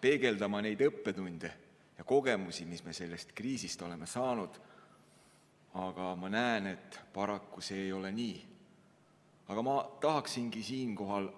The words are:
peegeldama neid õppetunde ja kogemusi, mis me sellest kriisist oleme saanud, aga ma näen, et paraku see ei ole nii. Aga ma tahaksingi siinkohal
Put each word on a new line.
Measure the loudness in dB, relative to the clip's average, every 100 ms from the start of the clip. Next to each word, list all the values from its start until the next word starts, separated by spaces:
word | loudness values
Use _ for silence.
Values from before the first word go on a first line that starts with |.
peegeldama | 6 6 6 4 2 2
neid | 0 4 4
õppetunde | 4 -2 -2 -4 -6 -8 -8 -20 -20 -20 -10
ja | 4
kogemusi, | 4 6 2 0 -6 -6
mis | -8 -8
me |
sellest | -8 -6 -8 -10
kriisist | -6 -4 -4 -4 -6
oleme | -8 -8 -6
saanud, | -2 0 0 -2 -8 -20 -20 -20 -20 -20 -20 -20 -20 -20 _ -12 -6
aga | -4 -2 -2 -2
ma | 0
näen, | 2 2 2 0 -4
et | -8 -16 -10
paraku | -2 0 0 -4 -10 -6
see | -4 -2
ei |
ole | -2 -2
nii. | -2 -4 -6 -12 -20 -20 -20 -20 _ _ -20 -20 -18 -6
Aga | -2 2
ma | 2 2 0
tahaksingi | 4 4 2 -2 -2 -4
siinkohal | -4 -2 -2 -2 -2 0 -2